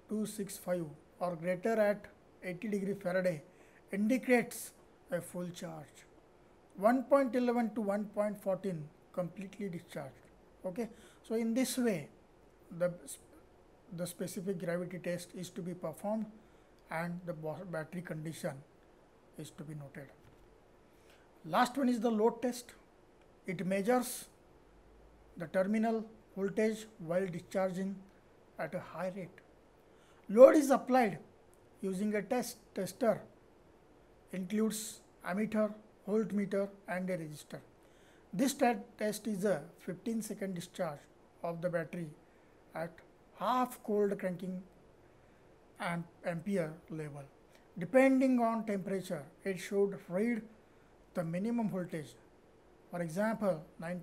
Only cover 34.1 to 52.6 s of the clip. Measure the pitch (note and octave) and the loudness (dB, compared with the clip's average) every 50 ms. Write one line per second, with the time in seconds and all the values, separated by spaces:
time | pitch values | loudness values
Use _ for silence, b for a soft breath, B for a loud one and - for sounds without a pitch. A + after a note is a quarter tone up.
34.1 | - - - - - F#3 F#3+ F3 G#3+ G#3 A3 A3 G#3+ - - - - - - - | -20 -20 -16 -10 -8 -8 -4 -2 0 2 2 2 0 -2 -6 -10 -12 -16 -20 -20
35.1 | - - - F3+ F3+ G3+ A3 G#3+ A3 G#3+ G#3+ G#3 G#3 - - - - - - F#3+ | -20 -10 -6 -4 -2 0 0 0 2 2 2 0 -2 -6 -18 -20 -20 -12 -4 0
36.1 | G#3 A3 A3 E3+ F#3+ G#3 G3+ - G3 G3 G3+ G3 - - - - F3 F#3 F#3 F3+ | 0 0 0 0 0 -2 0 0 0 0 -2 -2 -6 -10 -10 -6 -6 -4 -2 -2
37.1 | F#3 E3 E3 D3+ D3+ D3 - - - - - - - B B B B B B B | -4 -4 -6 -8 -12 -14 -14 -14 -16 -16 -16 -18 -20 B B B B B B B
38.1 | B B B B - F3 C4+ B3+ C4 - C4 A#3+ A#3 G3+ - - - - G#3+ G#3+ | B B B B 0 0 2 2 2 4 4 4 4 2 -4 -12 -8 -4 -2 -2
39.1 | G#3 - - A3+ G#3+ F3+ G3 G#3 F3 C#3+ D#3+ - - - - G3+ E3+ F3+ - A3+ | -2 -4 -4 -4 -2 0 2 2 2 0 -2 -8 -18 -12 -10 -10 -10 -6 -6 -4
40.1 | A3+ A3+ - - G3 - G3 G3 F#3 E3+ E3+ - - - F3+ D#3+ C#3+ C#3+ - - | -4 -4 -4 -6 -6 -6 -6 -6 -6 -6 -8 -8 -6 -4 -4 -4 -4 -8 -12 -20
41.1 | - - - - - - - E3+ E3+ E3 E3 F3 E3 E3+ D#3+ D#3 - F3 E3 D3+ | -20 -20 -20 -20 -14 -10 -8 -6 -4 -4 -2 -2 -2 -2 -2 -4 -6 -6 -8 -8
42.1 | D#3 - B B B B B B B B B - - D#3+ E3 E3+ - - - - | -10 -14 B B B B B B B B B -12 -8 -8 -8 -8 -10 -14 -20 -20
43.1 | - - - - - - F#3 G#3+ B3 B3+ B3+ B3 - - - - G#3 G#3 G3+ G3+ | -20 -20 -20 -18 -10 -4 0 2 2 2 2 0 -4 -6 -4 0 2 2 2 2
44.1 | G3+ G3 G3 F#3 F3 E3 F#3+ F3+ F#3 F#3 - - - - - - - B B B | 0 -2 -4 -4 -6 -6 -6 -8 -8 -8 -10 -14 -20 -20 -20 -20 -20 B B B
45.1 | B B B B B B B B B - - - - - A3 F3+ E3+ E3+ E3 - | B B B B B B B B B -20 -20 -20 -10 -6 -4 -2 -2 -4 -6 -8
46.1 | - - - F3+ E3+ E3 D3+ G3+ G3+ F#3 D#3+ D#3 D#3 E3+ - - F3 D#3 D3+ D3 | -12 -8 -6 -4 -4 -4 -2 0 0 0 0 0 -4 -10 -12 -10 -8 -8 -8 -8
47.1 | C#3 C#3+ C#3 C#3 - - - B B B B B - F#3+ E3+ F3 - B3+ C4+ C4+ | -10 -14 -16 -18 -20 -20 -20 B B B B B -10 -8 -2 4 6 6 8 8
48.1 | C4+ C4 C4+ C4 B3+ A#3+ A#3 A3+ A3+ A3 G#3+ A3 G3+ G3 F3 G3 G3 F#3+ F#3 - | 6 6 6 4 4 4 4 2 2 0 -2 -2 -4 -4 -4 -4 -4 -4 -4 -6
49.1 | F3+ D3 C3+ - - - - G3 F#3+ E3+ - - G#3 G3+ G3+ G3 F#3 - - - | -6 -8 -8 -12 -14 -8 -6 -6 -4 -4 -6 -2 2 2 2 2 0 -4 -6 -4
50.1 | F3 F#3+ A3 A#3+ A#3+ G#3+ A3 - B B B B B B B B B B - - | 0 0 2 2 0 -2 -4 -10 B B B B B B B B B B -20 -8
51.1 | - F#3 E3 E3 E3 F3+ G3+ A#3 A#3+ A#3 A3 F#3 E3 F#3 F3 F3+ - D#3+ C#3+ - | -4 -4 -2 -2 -2 -2 -2 0 0 0 0 0 -2 -2 -4 -4 -6 -8 -8 -10
52.1 | - - - - - - - - - - | -14 -20 -20 -20 -20 -20 -20 -20 -20 -20